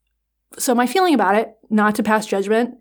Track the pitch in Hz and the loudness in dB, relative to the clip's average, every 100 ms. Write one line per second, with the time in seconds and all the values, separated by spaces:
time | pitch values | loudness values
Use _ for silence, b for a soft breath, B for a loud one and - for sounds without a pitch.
0 | _ _ _ _ _ - - 233 247 381 | _ _ _ _ _ -6 -2 0 0 0
1 | 370 262 185 202 220 - - 214 208 214 | 2 2 2 0 -2 -8 -4 0 2 0
2 | 214 214 214 196 196 220 240 - | 0 -2 -2 -4 -2 -2 -2 -6